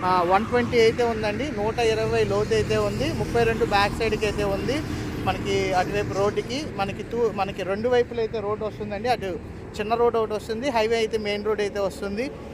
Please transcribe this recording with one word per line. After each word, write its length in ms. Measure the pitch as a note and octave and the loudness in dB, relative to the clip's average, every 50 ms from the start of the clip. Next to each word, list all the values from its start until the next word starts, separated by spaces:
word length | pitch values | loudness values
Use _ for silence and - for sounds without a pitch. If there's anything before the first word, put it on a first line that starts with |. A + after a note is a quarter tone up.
| F#3 | 0
ఆ, 220 | F#3 F#3 F3+ F3 | 2 4 4 4
వన్ 180 | F3 F#3+ G3+ A3+ | 4 4 4 4
ట్వంటీ 340 | - B3 A#3+ A#3 A3+ B3+ A#3 | 2 2 0 2 4 4 6
అయితే 240 | A3 A3+ A3+ A#3+ A#3+ | 6 6 6 4 2
ఉందండి, 480 | A#3 A3+ A3 A3 G#3 G#3 G#3+ C#4 D#4 | 2 2 0 -2 -2 -2 -2 -4 -4
నూట 280 | A#3 G3+ G#3 A3 A3 A#3+ | -2 -2 -2 -2 0 2
ఇరవై 440 | A#3 A3 A3 A3 A3 A3 A3+ A3+ G#3+ | 2 2 2 2 0 0 2 2 2
లోతు 300 | G3 G3 G#3 G#3+ F#3+ A3 | 2 2 0 2 2 2
అయితే 240 | G#3+ G#3 - G#3+ | 2 2 2 2
ఉంది, 360 | G#3+ G#3 G3+ G3+ G#3+ - - - | 2 2 0 0 0 -2 -2 -2
ముప్పై 300 | - G#3 - - A#3 A#3 | -2 -2 0 2 2 4
రెండు 220 | A3+ A3+ A3 A#3 | 4 2 2 0
బ్యాక్ 280 | G#3+ G#3 G3 G3+ G#3 - | 2 4 4 4 2 2
సైడ్కి 320 | - A3+ A3 G#3+ G#3 G#3+ | 0 0 0 0 0 0
అయితే 180 | G#3 G3+ G#3 G3+ | -2 0 0 0
ఉంది. 380 | G3 G3 G3 G3+ A3 C4+ D#4 D4+ - - - - - - - - | 0 0 -2 -2 -2 -2 -2 -2 -4 -4 -4 -4 -6 -6 -4 -2
మనకి 500 | F#3+ F#3 F#3 G3+ G3+ G3 G3 F#3+ F#3+ F#3 | -2 -2 -2 -2 -2 0 0 0 2 2
అటువైపు 400 | F3+ F3+ F3 G3 G#3 G3+ G3+ G3+ | 2 0 2 0 -2 -2 -2 0
రోడ్డుకి 520 | F#3+ G3+ G#3 G3+ G#3 - - B3 C#4+ D#4 - - | 2 2 2 2 0 -4 -2 -4 -4 -4 -6 -4
మనకి 280 | - G3 G3 G3+ A3 F#3+ | -4 -4 -4 -4 -6 -6
తూ-, 280 | - A#3 A#3 A#3+ G#3+ F#3 | -6 -2 0 0 0 0
మనకి 280 | G3+ F#3+ G3+ - G3+ F3+ | 0 -2 -2 -2 -6 -2
రెండు 260 | F3+ G3 G#3 A3 B3+ | -2 -2 0 0 2
వైపులు 300 | B3 B3 A#3+ A#3 A#3 A#3 | 4 4 2 2 0 -4
అయితే 200 | A3+ A3 A3 A3 | -4 -2 -2 -4
రోడ్డు 260 | G3 G#3 G#3+ G#3 G#3+ | -2 -2 -4 -2 -4
వస్తుందండి. 440 | G#3 - - G#3+ G3+ G3+ G3 A3 B3+ | -6 -6 -6 -8 -6 -6 -4 0 0
అటు 300 | A#3+ G3 G3 F#3+ E3+ - - - - - - - - - | 0 0 -2 -6 -6 -6 -8 -12 -14 -14 -14 -12 -8 -6
చిన్న 140 | G3+ G#3+ A#3 | -2 -2 2
రోడ్ 220 | A#3+ A#3 A#3+ A3+ | 4 4 2 4
ఒకటి 180 | A3+ A3 G#3 G#3+ | 2 0 0 -2
వస్తుంది, 360 | G3+ - - A3 A3+ C4 D4 | -6 -4 -6 -6 -2 -2 0
హైవే 280 | A#3 A3+ G#3+ A3+ A#3 | 2 2 2 2 2
అయితే 200 | A3+ A3 G#3+ A3+ | 0 0 0 -2
మెయిన్ 280 | G#3+ G#3 G#3 G#3 G#3 G#3 | -2 -2 -2 -2 -2 0
రోడ్ 160 | G#3+ G#3+ G3+ | -2 0 0
అయితే 180 | G#3 G3 G3+ G3+ | 0 -2 0 -2
వస్తుంది. 520 | G3 F3+ - - G3+ G3 G3+ G#3+ C4 C#4+ - - - - | -2 -2 -2 -4 -6 -6 -4 -4 -4 -4 -6 -10 -12 -12